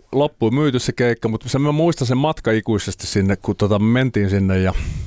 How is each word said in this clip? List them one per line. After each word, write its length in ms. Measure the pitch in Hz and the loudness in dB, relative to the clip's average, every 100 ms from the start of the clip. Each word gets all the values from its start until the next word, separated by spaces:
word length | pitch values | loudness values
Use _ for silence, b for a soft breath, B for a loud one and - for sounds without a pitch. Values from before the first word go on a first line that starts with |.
| - | -2
loppuun 420 | 123 147 - 113 | 0 0 0 0
myyty 240 | 127 151 127 | 2 0 0
se 140 | - | -2
keikka, 360 | - 120 117 113 | 0 0 0 -2
mutta 200 | 110 120 | -4 -4
se, 100 | 135 | 0
mä 140 | 147 | 0
muistan 340 | 151 170 160 120 | 2 0 0 0
sen 100 | 127 | 0
matka 320 | 147 156 - | 0 -2 0
ikuisesti 540 | 110 110 107 - - - | 0 0 -2 -4 -8 -4
sinne, 300 | 104 98 98 | 0 0 0
kun 200 | - 101 | -4 -2
tota, 220 | 104 104 | 0 2
me 80 | 107 | 2
mentiin 440 | 120 131 107 101 | 2 0 0 0
sinne 280 | 98 95 95 | 2 2 2
ja, 160 | 95 - B B | 0 -2 B B